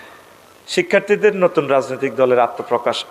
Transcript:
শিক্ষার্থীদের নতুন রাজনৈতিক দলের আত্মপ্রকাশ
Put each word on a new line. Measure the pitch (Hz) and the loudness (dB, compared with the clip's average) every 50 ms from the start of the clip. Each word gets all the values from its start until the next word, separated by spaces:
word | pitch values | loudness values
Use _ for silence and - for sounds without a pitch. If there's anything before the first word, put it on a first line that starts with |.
| - - - - - - - _ - _ - _ _ | -20 -20 -20 -20 -20 -20 -20 _ -20 _ -20 _ _
শিক্ষার্থীদের | - - 185 175 175 208 196 196 - 208 180 185 208 196 | -4 -4 -4 -2 2 0 0 2 2 0 2 2 0 2
নতুন | 190 180 170 - 165 143 | 2 0 2 2 0 0
রাজনৈতিক | 131 139 135 131 - 131 120 135 135 135 | 2 0 0 0 -2 -6 -6 -6 -4 0
দলের | 131 131 123 123 120 | 0 2 4 4 2
আত্মপ্রকাশ | 117 117 - - 120 - 120 117 - 123 113 - - - | 2 0 -2 -10 -4 -4 -4 -2 -2 -2 -4 -4 -8 -6